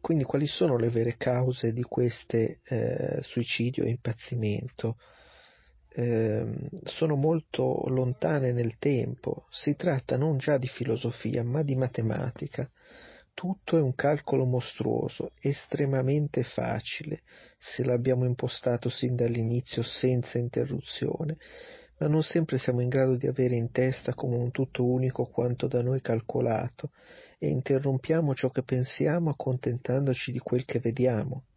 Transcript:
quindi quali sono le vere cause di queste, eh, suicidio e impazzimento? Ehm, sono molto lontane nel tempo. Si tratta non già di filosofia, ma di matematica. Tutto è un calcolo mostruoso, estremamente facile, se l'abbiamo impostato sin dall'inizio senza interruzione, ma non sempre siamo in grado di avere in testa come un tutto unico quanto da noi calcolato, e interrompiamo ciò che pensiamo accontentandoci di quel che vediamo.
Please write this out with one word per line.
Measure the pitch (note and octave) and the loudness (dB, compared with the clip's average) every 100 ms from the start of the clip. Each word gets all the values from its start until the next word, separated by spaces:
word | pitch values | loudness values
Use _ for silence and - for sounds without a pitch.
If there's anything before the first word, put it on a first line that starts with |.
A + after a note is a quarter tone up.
quindi | - E3 | 2 2
quali | C3 C#3 D3 | 2 0 0
sono | - F3 B2 | 2 2 4
le | A#2 | 2
vere | A#2 A#2 A#2 | 2 0 0
cause | - B2 B2+ B2 A#2 | 0 2 0 0 -2
di | A2+ | -2
queste, | B2 - B2 - - A#2 A2 - | -4 0 0 0 -2 0 0 -2
eh, | - A#2+ - - - - | -4 -2 0 0 -2 -4
suicidio | - - A#2 - A#2+ C3 | -4 -4 -2 0 0 0
e | - | 0
impazzimento? | A#2+ - A2+ - B2 G#2+ G2+ B2 - A2+ A#2 - - - - - - _ _ _ | 0 -2 -6 -6 -2 0 -2 -6 -6 -4 -4 -12 -20 -20 -20 -20 -20 _ _ _
Ehm, | - A#2+ A2+ A2 G#2+ A2+ - C#3 - | -4 0 2 2 2 -2 -4 -8 -10
sono | - - D#3+ C#3+ | -12 -2 0 2
molto | D3+ E3 - - C3 B2+ - | 2 2 -2 -2 0 0 0
lontane | C3 B2+ B2+ D#3+ D3+ C3 | 2 0 0 0 2 2
nel | A#2+ A#2 A2 | 2 0 0
tempo. | C#3+ C3+ - C3 - - - | 2 2 0 -4 -6 -6 -8
Si | - - D3 | -4 -2 0
tratta | F3+ C3+ - B2+ | 0 0 0 0
non | D3+ C#3 | 2 0
già | C#3 C#3+ | 2 2
di | C3 | 0
filosofia, | - B2 A2+ A#2 - A#2 B2 | -4 -2 0 -2 -4 -4 -2
ma | A#2+ C3+ | 0 -2
di | D3 | 0
matematica. | C3 B2+ - A2+ A2+ - - D3 - C3+ _ - - - - _ | 0 0 0 -2 0 -4 -6 -10 -6 -8 _ -20 -20 -20 -20 _
Tutto | - F3+ F#3+ - E3 | -8 -6 -6 0 2
è | |
un | C#3 | 2
calcolo | B2+ C#3 D3 - C3+ | 2 0 0 0 0
mostruoso, | B2+ B2 - - B2+ A#2 - - - _ | 2 0 -2 -4 -2 0 -2 -4 -10 _
estremamente | C#3 C#3 - D3 C#3+ C3+ B2+ D3 D3 - | -2 -2 -4 -2 0 2 2 2 0 -2
facile, | B2 - A#2+ A2+ - - - - _ - - _ | -2 -2 -2 -2 -4 -10 -8 -10 _ -20 -20 _
se | - - | -10 -2
l'abbiamo | C3 B2 B2 B2 B2+ | 2 2 2 2 2
impostato | B2 B2+ - - A#2+ A#2+ | 0 -2 -2 0 0 0
sin | - B2+ B2 | -2 -2 2
dall'inizio | A#2 A#2 A2+ A#2+ - - | 2 2 0 0 -2 -4
senza | A#2 - B2+ B2 B2 B2 | -4 0 2 2 0 -2
interruzione, | A#2+ A#2 B2+ - - - - - D#3 D#3 - - - - - _ | -2 -2 -2 -4 -8 -4 -4 -2 -4 -6 -10 -20 -20 -20 -20 _
ma | D3+ | 2
non | D#3 | 2
sempre | D#3 E3+ D#3+ C3 | 2 0 0 0
siamo | - B2 | 0 0
in | B2 | 2
grado | C3+ C3 B2+ | 2 2 2
di | C3+ | 0
avere | C3 B2+ A#2+ | 2 2 2
in | A#2 | 0
testa | - B2+ C3 - | 2 2 0 -4
come | B2+ C#3 A#2+ | -4 -2 0
un | A#2+ | -2
tutto | C3 C3 - | -2 -4 0
unico | B2 B2+ B2+ - | 2 2 0 0
quanto | B2 - B2 B2 B2+ | -4 0 0 0 0
da | B2+ | 0
noi | A#2+ C3 | 2 0
calcolato, | - A2+ - B2 B2 A2 - - - _ - - - _ | 0 -2 0 0 2 0 -2 -8 -12 _ -20 -20 -20 _
e | D3 | -2
interrompiamo | C#3+ - C3+ C#3 C3 - D#3+ D3+ | 0 2 2 2 0 2 2 2
ciò | C3 C3 | 2 0
che | - | -2
pensiamo | C3 B2+ B2+ - D3 E3 E3 | 0 0 0 0 0 2 0
accontentandoci | C#3+ - B2+ - A#2+ - B2+ C#3 B2+ - | -2 -2 -2 -2 -4 0 0 2 0 -2
di | B2+ | -6
quel | - B2 | -2 -2
che | B2 A#2 | 0 -2
vediamo. | A#2 B2 B2+ A2+ G#2 C3 - | -2 2 2 2 -2 -6 -12